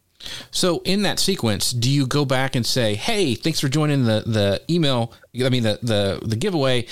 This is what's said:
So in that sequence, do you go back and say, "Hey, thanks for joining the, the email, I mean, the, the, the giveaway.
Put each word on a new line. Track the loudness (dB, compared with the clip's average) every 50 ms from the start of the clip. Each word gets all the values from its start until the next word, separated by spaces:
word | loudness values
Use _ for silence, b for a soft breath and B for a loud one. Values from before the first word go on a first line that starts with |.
| _ _ B B B B B B B B
So | B -2 0 0 0 -2 -2
in | -2 -2 0 0
that | -2 -2 0
sequence, | 0 0 0 0 0 -2 0 0 -2 -2
do | -2 0 0 2
you | 2 2 2
go | 0 0 0 0
back | 0 0 0 0 0 0
and | -2 -2
say, | 0 0 0 0 0 0
"Hey, | -2 -2 -2 0 0 0 0 0
thanks | 0 -2 -2 -2 -2
for | -2 0
joining | 0 2 2 2 2 2 2
the, | 2 2 0 0
the | 0 0 2 2 2 2 0 -2 -2
email, | 0 2 2 2 2 0 -2 -4 B B B B -4 -2
I | 0 2
mean, | 2 2 2
the, | 0 0 0 0
the, | 0 0 2 2 0 -2 -2 -4
the | -4 -4
giveaway. | -2 -2 -2 0 0 0 2 0 0 -2 B